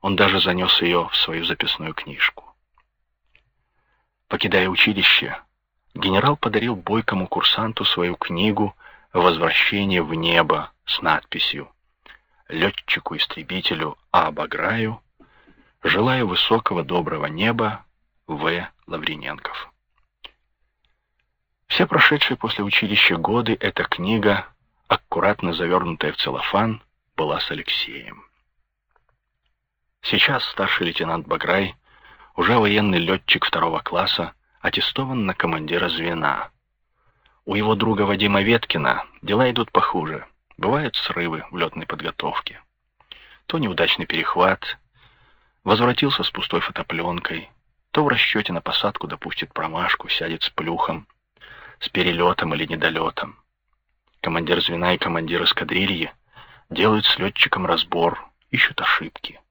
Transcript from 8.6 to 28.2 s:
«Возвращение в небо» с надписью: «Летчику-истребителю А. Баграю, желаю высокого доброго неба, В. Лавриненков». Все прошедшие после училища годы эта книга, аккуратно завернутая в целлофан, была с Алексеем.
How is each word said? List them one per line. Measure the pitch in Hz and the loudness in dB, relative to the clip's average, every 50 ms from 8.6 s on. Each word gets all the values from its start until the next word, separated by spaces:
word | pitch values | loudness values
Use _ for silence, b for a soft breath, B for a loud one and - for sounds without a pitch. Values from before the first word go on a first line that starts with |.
| 107 101 - B B B B B B B _ | 0 -2 -2 B B B B B B B _
«Возвращение | 92 87 90 85 80 85 82 82 - - - - 101 101 98 92 90 82 | 4 6 6 6 4 2 2 4 4 2 2 2 0 0 2 2 2 2
в | 76 82 | 2 -2
небо» | 82 82 85 85 85 82 76 - 78 76 - _ _ _ | -2 0 2 4 4 4 4 2 0 0 -8 _ _ _
с | - - - | -6 -6 -2
надписью: | - 80 78 73 - _ - 80 - - - 71 67 - _ _ _ _ _ _ b b b b b b b b b _ | 0 0 0 0 0 _ -4 -2 -2 -2 -2 -6 -8 -14 _ _ _ _ _ _ b b b b b b b b b _
«Летчику-истребителю | - - - 101 - - - - - 180 - - 160 151 - - - - - - 180 185 - - 87 80 - 151 147 _ _ _ | -4 0 0 0 0 -4 -4 -4 -4 -4 -2 -6 -4 -4 -4 -4 -4 -10 -10 -6 -6 -2 -2 -2 -2 -2 -4 -6 -6 _ _ _
А. | - - - - | 2 2 2 2
Баграю, | 76 - - - - - - - 110 117 113 110 113 - _ _ _ _ b b b b b b b b b b b b - | -2 -4 -6 -6 -4 -2 -2 -2 0 0 0 -2 -4 -6 _ _ _ _ b b b b b b b b b b b b -2
желаю | 98 90 95 110 127 131 131 123 98 | 0 2 2 4 2 2 2 0 0
высокого | 90 - - - 117 113 - - - 87 80 | 0 0 2 2 2 2 2 0 -2 -2 -2
доброго | 67 90 87 85 76 80 78 73 78 | 0 0 0 0 0 -4 -4 -4 -4
неба, | 78 80 98 113 117 117 113 107 104 - - _ _ _ _ _ _ _ _ - | -2 0 0 0 2 2 0 -2 -2 -6 -12 _ _ _ _ _ _ _ _ -10
В. | 160 147 - 160 170 175 - - _ _ _ - | -8 -4 -2 -2 -2 -2 -4 -8 _ _ _ -10
Лавриненков». | - - 151 - 151 151 - 67 - - - - - - - - _ _ _ _ _ _ _ _ _ _ _ - _ _ _ _ _ _ _ _ _ _ _ _ _ _ _ _ _ _ _ _ _ _ _ _ _ _ _ _ | -10 -6 -4 -4 -6 -6 -8 -10 -12 -10 -10 -12 -10 -10 -14 -16 _ _ _ _ _ _ _ _ _ _ _ -20 _ _ _ _ _ _ _ _ _ _ _ _ _ _ _ _ _ _ _ _ _ _ _ _ _ _ _ _
Все | - - 175 - | 0 0 0 2
прошедшие | - 160 123 - 151 147 - - 131 - | 4 6 6 6 6 4 0 0 -2 -2
после | - 110 - - 104 | -2 -4 -2 -2 -2
училища | 101 101 - - 101 104 104 - - 92 85 | 0 0 0 0 2 2 4 4 4 4 2
годы | 80 85 104 120 117 113 113 - | 0 0 2 2 2 2 0 0
эта | - 101 92 - 85 | 0 -4 -2 -2 -2
книга, | - - - 87 95 113 110 101 104 101 98 - - _ _ _ _ _ _ _ _ | -2 -2 -2 0 0 2 4 4 4 2 2 0 -8 _ _ _ _ _ _ _ _
аккуратно | - - _ _ - - - 101 104 - - 87 85 | -2 -2 _ _ -2 0 2 2 2 0 -2 -4 -2
завернутая | 80 90 85 87 92 92 85 82 73 - - 76 | -2 0 2 2 2 2 0 -4 -2 -2 -4 -2
в | - | -2
целлофан, | - - 65 65 - - - 98 107 113 110 110 _ _ _ _ _ _ _ | -4 -4 -2 -4 -4 0 2 2 2 2 0 -4 _ _ _ _ _ _ _
была | - - 76 76 78 | -4 -2 -2 0 -2
с | - - | -2 -6
Алексеем. | 73 73 - - - - - - - - 62 53 52 - | -6 -8 -4 -4 -2 -2 -2 -6 -8 -14 -14 -16 -18 -18